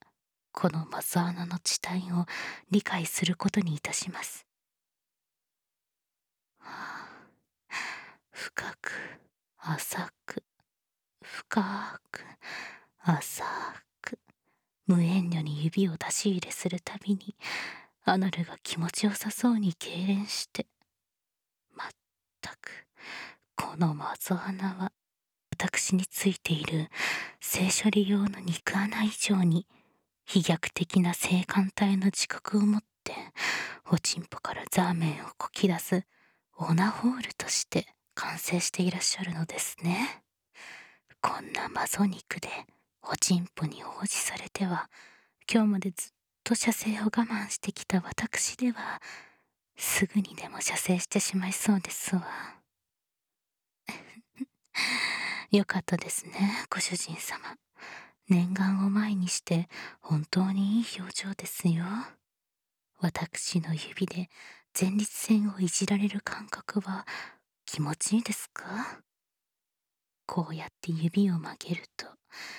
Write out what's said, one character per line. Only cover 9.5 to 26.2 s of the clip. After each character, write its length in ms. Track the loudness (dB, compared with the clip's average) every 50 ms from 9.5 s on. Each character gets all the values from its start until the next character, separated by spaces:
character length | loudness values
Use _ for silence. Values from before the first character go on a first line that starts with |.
| _
浅 560 | _ -6 -4 -4 -4 -4 -4 -6 -6 -6 -8 -10 _ _
く、 180 | -10 -10 -10 -10 _ _ _ _ _ _ _ _ _ _ _ _ _ _ _
深 760 | -18 -14 -14 -14 -10 0 2 2 2 2 0 -4 -6 -8 -10 -14 _ _
く、 160 | -14 -14 -14 -16 -20 _ -14 -12 -12 -10 -12 -12 -14 -18 -20 _ _ _
浅 460 | 2 2 2 2 0 -4 -8 -6 -6 -6 -6 -6 -8 -8 -10 -14 -18 _ _ _
く、 160 | -10 -10 -10 -10 _ _ _ _ _ _ _ _ _ _ _ _ _
無 160 | 6 6 8
遠 280 | 6 6 4 4 4 2
慮 100 | 0 0
に 240 | 0 -2 -2 0 0
指 240 | 2 4 4 4 2
を 80 | 2
出 140 | -2 -4 -4
し 200 | -2 0 2 2
入 100 | 2 2
れ 100 | -2 -4
す 180 | -6 -4 -2 -2
る 100 | -2 -4
た 160 | -6 -8 -10 -4
び 160 | 0 0 0
に、 220 | 0 -2 -8 -14 _ -10 -8 -6 -6 -6 -8 -10 -14 -18 _ _ _ 0
ア 140 | 2 4 4
ナ 100 | 2 2
ル 160 | 0 -2 -4
が 140 | -4 -8 -10
気 160 | -10 -8 -4 -4
持 120 | -4 -2
ち 160 | 0 0 0
よ 60 | 0
さ 180 | 0 -2 -4 -6
そ 220 | -2 2 2 4
う 60 | 4 4
に 140 | 2 2
痙 340 | 0 -2 -6 -8 -4 -2 0
攣 200 | 2 2 0 0
し 240 | -2 -4 -6 -6 -6
て、 160 | -6 -8 -8 -8 _ _ _ _ _ _ _ _ _ _ _ _ _ _ _ _ _ _ _ _ _
ま 120 | -14 -14
っ 40 | -14 -14 _ _ _ _ _ _ _ _ _
た 120 | -14 -14 -14
く、 300 | -14 -16 -16 -16 -18 -20 _ _ -20 -16 -14 -12 -12 -14 -16 -18 _ _ _ _
こ 200 | -8 -8 -4 0
の 180 | 2 2 2 2
マ 200 | 0 -4 -6 -6 -4
ゾ 160 | -2 -2 -2
穴 400 | 0 -2 -4 -4 -2 -2 -4 -2
は、 180 | -4 -4 -6 -6 _ _ _ _ _ _ _ _ _ _ _
私 440 | -4 -2 -2 0 0 0 2 4 4
に 120 | 2 2
つ 200 | 0 -2 0